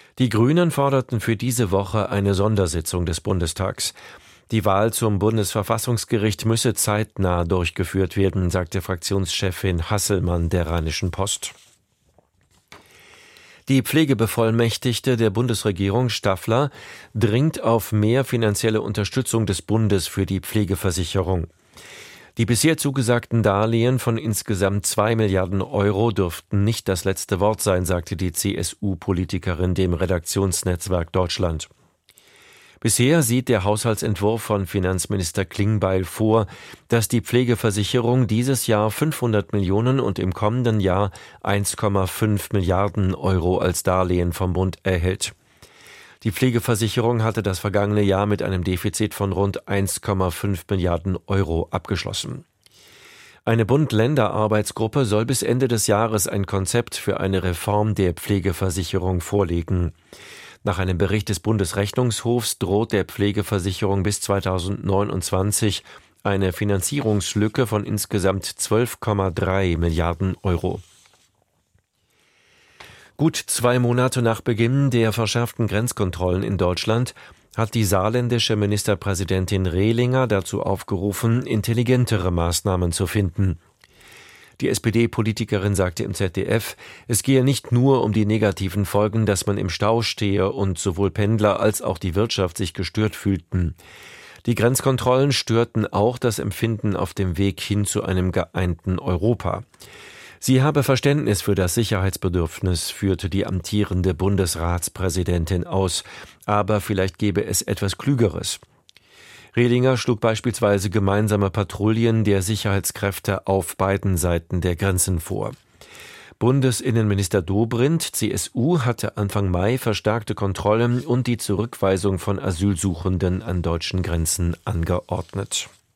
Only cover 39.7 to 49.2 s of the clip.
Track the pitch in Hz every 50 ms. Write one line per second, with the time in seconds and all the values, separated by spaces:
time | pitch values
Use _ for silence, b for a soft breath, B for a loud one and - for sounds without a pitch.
39.7 | 98 107 117 127 131 135 117 104 95 - 98 95 92 - 107 104 117 127 120 120
40.7 | 110 107 95 95 90 95 101 95 B B B B B B B 98 101 101 101 -
41.7 | - - 110 101 98 95 95 92 - - 113 107 104 95 - - - 101 90 90
42.7 | 90 92 101 98 - 107 95 92 92 - - 95 95 90 80 90 92 - - 90
43.7 | 87 - - 95 92 92 92 87 90 87 87 87 87 - 95 92 90 92 95 95
44.7 | 85 - - 95 92 85 85 92 98 - - - - _ B B B B B B
45.7 | B B B B B B B B B B B 113 - - 131 127 117 117 - -
46.7 | 117 95 113 104 - 123 110 117 120 113 107 113 110 113 95 101 92 - - 101
47.7 | 95 101 101 104 104 104 101 98 95 95 104 104 104 - - - 95 90 82 92
48.7 | 92 87 - 104 - - 107 101 - -